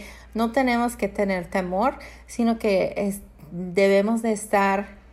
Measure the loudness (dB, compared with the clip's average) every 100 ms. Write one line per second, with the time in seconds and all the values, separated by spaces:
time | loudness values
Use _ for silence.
0 | -12 -20 -10 -2 0 2 2 2 0 -2
1 | -4 -2 -2 -2 -2 -4 -2 0 0 -2
2 | -12 -20 -10 -2 0 0 2 2 0 -2
3 | -4 -4 -12 -20 -14 -10 -2 2 6 6
4 | 4 0 0 -2 0 2 2 0 -4 -14
5 | -20